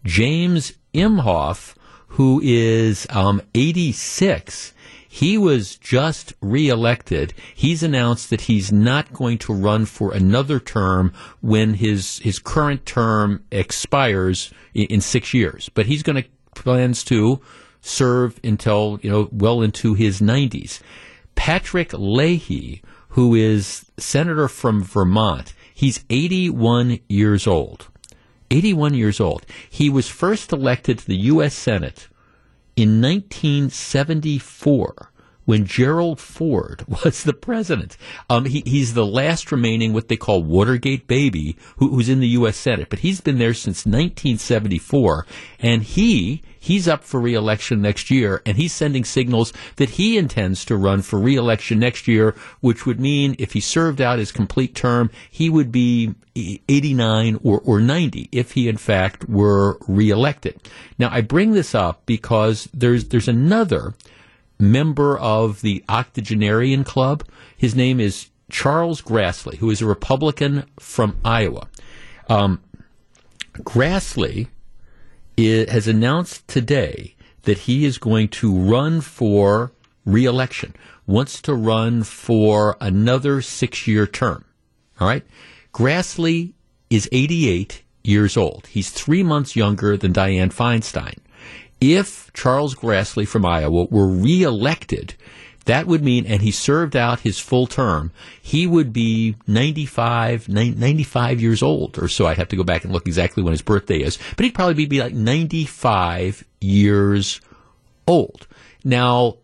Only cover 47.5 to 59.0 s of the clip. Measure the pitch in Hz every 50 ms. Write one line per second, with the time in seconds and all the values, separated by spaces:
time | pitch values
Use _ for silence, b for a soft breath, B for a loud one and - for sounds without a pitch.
47.5 | 107 104 - - 123 107 101 104 101 - - - 131 135 117 101 95 - _ 113
48.5 | 98 107 165 175 - - 160 147 139 131 117 - - 135 131 120 123 113 117 -
49.5 | B B B B B - 143 120 - - 190 214 226 214 180 131 - 120 101 92
50.5 | 95 - - - 117 101 95 98 98 98 95 - - 101 101 127 139 131 120 120
51.5 | 113 104 - - 117 107 117 123 120 - - - 113 107 110 107 B B B B
52.5 | B B - 123 113 - - 123 120 110 131 139 147 143 143 139 135 - - -
53.5 | - 107 - - - 160 165 165 143 135 135 120 123 120 107 - - - 107 95
54.5 | - - 131 123 - - - 123 120 120 120 113 B B B B - - 160 165
55.5 | 160 156 143 120 117 127 123 120 120 120 113 110 - _ _ _ _ 120 107 82
56.5 | 101 - _ - 139 143 143 151 135 123 117 110 110 110 113 113 110 107 - 113
57.5 | 101 107 - - 113 101 110 123 143 175 175 123 - - - - - 123 120 -
58.5 | - 131 123 117 110 107 - - 107 92